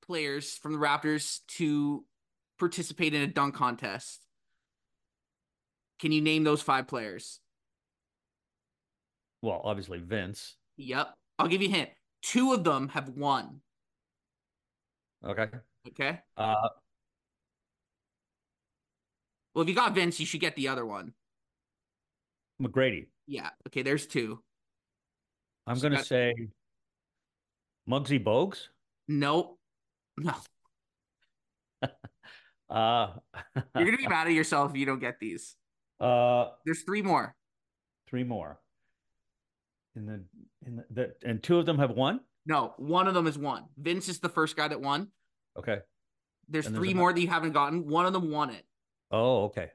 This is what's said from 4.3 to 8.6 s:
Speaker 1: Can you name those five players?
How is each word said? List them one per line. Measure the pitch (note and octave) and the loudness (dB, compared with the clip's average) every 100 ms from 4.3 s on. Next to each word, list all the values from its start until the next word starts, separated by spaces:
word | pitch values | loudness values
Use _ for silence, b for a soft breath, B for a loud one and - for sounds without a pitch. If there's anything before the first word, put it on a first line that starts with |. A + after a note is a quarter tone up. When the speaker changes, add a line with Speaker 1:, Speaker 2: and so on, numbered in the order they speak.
| _ _ _ _ _ _ _ _ _ _ _ _ _ _ _ _ - | _ _ _ _ _ _ _ _ _ _ _ _ _ _ _ _ -6
Speaker 1:
Can | D#3 | 0
you | D#3 | 2
name | D#3 D#3 | 4 4
those | D3+ D3 | 4 2
five | D3 C3 B2+ | 2 0 -2
players? | C3 G#2+ F2+ - - _ _ _ _ _ _ _ _ _ _ _ _ | -6 -8 -10 -14 -18 _ _ _ _ _ _ _ _ _ _ _ _